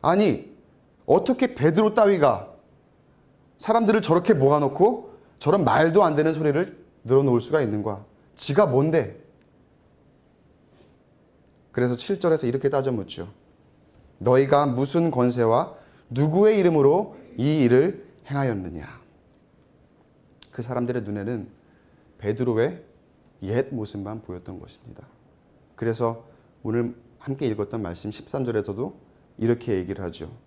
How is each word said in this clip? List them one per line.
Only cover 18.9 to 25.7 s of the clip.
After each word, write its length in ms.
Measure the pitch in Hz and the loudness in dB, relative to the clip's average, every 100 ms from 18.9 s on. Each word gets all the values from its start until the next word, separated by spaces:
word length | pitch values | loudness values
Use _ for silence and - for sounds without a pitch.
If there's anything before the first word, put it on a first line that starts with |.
| - _ _ _ _ _ _ _ _ _ _ _ _ _ _ - | -18 _ _ _ _ _ _ _ _ _ _ _ _ _ _ -20
그 120 | - | -14
사람들의 400 | 117 120 120 123 | -8 -6 -4 -6
눈에는 460 | 104 104 101 120 95 - _ _ _ _ _ _ | -6 -8 -6 -8 -10 -18 _ _ _ _ _ _
베드로의 640 | 104 107 123 113 131 175 - _ _ _ _ _ | -6 -2 -2 0 0 -2 -18 _ _ _ _ _
옛 300 | 95 117 131 | -6 -4 -4
모습만 500 | 131 107 101 98 110 | -6 -10 -10 -10 -12
보였던 360 | - 90 90 90 | -14 -16 -14 -16
것입니다. 480 | - - - - - _ _ _ _ _ _ | -18 -20 -20 -20 -20 _ _ _ _ _ _